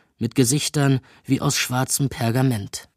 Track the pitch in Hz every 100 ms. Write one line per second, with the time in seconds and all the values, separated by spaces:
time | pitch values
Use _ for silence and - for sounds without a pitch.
0 | _ - 113 - 120 143 - 151 139 131
1 | - - - 135 147 - - 127 131 -
2 | 135 - 117 123 131 110 104 - -